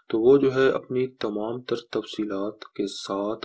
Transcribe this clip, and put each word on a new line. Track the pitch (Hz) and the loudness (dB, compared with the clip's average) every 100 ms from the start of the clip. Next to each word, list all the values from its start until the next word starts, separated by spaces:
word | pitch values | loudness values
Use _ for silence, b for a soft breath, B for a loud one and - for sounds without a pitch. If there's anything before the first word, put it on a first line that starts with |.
| _ | _
तो | 113 | 2
वो | 120 139 | 6 6
जो | 135 | 6
है | 131 135 | 4 2
अपनी | - - 127 131 | 0 -4 -4 -4
तमाम | - 113 104 110 123 | -4 -6 -4 -6 -8
तर | 123 117 | -6 -6
तफसीलात | - 110 - - 104 98 101 - - - | -4 -6 -6 -6 -4 -4 -6 -8 -12 -6
के | 101 | -6
साथ | - - 98 104 113 | -6 -6 -4 -4 -6